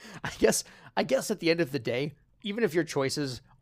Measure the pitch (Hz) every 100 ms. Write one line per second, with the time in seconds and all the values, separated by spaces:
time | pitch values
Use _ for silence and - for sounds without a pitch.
0 | - - - - 220 - - - - -
1 | 202 262 - 196 165 170 160 139 120 120
2 | 147 - _ _ 202 208 214 165 151 147
3 | 135 - 139 117 _ -